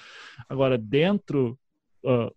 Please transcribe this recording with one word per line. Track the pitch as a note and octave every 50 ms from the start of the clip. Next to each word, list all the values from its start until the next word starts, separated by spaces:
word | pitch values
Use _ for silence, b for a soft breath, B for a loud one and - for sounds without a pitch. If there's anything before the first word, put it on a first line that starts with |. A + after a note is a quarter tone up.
| B B B B B B B B B -
Agora, | C#3 C3 C3+ C3 C3 A#2+
dentro, | G#2+ G#2 A#2+ C#3+ D#3+ F#3+ G#3 G3 - - D3 C#3+ C3 A#2 B2+ - _ _ _ _ _ _ _ _ -
ah, | C3+ B2+ A#2+ A2+ A#2 -